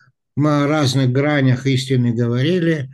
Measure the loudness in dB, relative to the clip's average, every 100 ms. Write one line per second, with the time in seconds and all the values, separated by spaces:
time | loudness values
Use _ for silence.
0 | _ _ _ -2 0 2 0 0 0 0
1 | 0 0 0 2 2 0 0 -2 0 0
2 | 0 0 -2 0 0 0 0 -2 -6